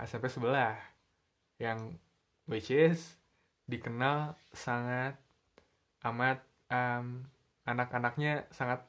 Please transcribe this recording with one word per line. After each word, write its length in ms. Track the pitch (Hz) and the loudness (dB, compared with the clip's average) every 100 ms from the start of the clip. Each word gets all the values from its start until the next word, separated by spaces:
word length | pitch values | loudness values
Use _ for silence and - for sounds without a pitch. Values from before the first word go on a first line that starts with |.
| 117 | -6
S 80 | 117 | -4
M 40 | |
P 20 | 127 | -4
sebelah, 480 | 127 120 139 117 104 - _ _ _ _ _ _ - | 0 2 4 4 0 -10 _ _ _ _ _ _ -6
yang 400 | 117 113 113 - _ _ _ _ - | -4 -4 -6 -12 _ _ _ _ -6
which 240 | 110 - | -6 2
is 480 | 135 165 170 - - _ _ _ _ - | 6 6 4 -2 -18 _ _ _ _ -10
dikenal 640 | 120 120 117 131 147 151 - - - | -8 -4 0 2 2 -2 -8 -16 -10
sangat 640 | - 120 123 123 131 135 _ _ _ _ _ _ _ _ | -4 -2 0 -2 -4 -6 _ _ _ _ _ _ _ _
amat, 400 | 120 117 127 135 - _ - | -4 2 2 2 -4 _ -4
em, 560 | 127 123 120 123 123 131 - _ _ | 0 0 -2 -4 -8 -12 -18 _ _
anak-anaknya 840 | - 120 123 123 120 135 147 147 - | -4 0 0 2 0 0 0 0 -4
sangat 320 | - 127 127 | -4 -2 -2